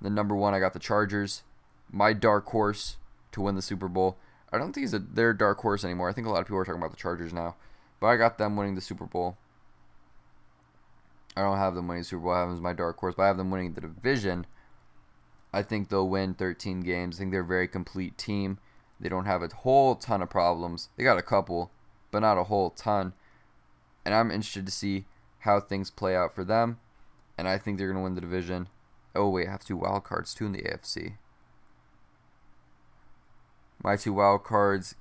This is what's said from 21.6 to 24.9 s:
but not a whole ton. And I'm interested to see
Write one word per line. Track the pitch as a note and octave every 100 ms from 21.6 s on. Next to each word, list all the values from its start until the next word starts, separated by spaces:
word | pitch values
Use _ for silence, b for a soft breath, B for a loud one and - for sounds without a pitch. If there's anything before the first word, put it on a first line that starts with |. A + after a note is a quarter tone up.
| E2+ - - - _
but | G#2
not | A2 G2
a | F2+
whole | G#2 F2+
ton. | - - G#2 F#2 F#2 b b b b _ _ _ _ -
And |
I'm | G#2+ A#2
interested | F#2 G#2+ G2+ F#2+
to |
see | - G2+